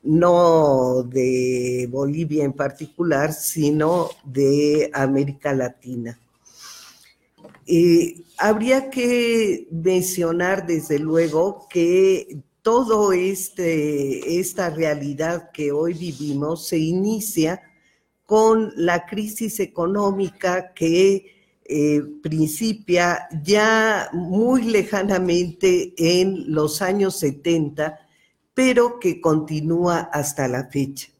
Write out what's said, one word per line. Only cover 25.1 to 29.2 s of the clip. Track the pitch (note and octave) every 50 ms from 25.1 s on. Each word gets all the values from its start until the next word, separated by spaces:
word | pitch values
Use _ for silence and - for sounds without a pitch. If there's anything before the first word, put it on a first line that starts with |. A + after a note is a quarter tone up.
| G3 F3+ F#3 F3 E3+ F3 F3+ F3 D#3+ - - F#3+ F3+ F3+ - F3+ -
en | - E3+ E3 F3 F3+ F#3 F#3+ F#3+ F3 - -
los | D#3 D#3 D3+ D3+ D3+ -
años | G3+ F3+ F#3+ G3+ G3 F#3+ - -
setenta, | E3 C#3+ C3+ C#3+ - E3+ E3+ E3 D#3 C#3+ C#3+ - D3+ D#3 D3+ - _ _ _ _ _ _ _ _ _ _
pero | _ - C4 C4 B3 A#3+ A#3+ A#3+ A#3+ A#3+
que | - F3+ D#3+ E3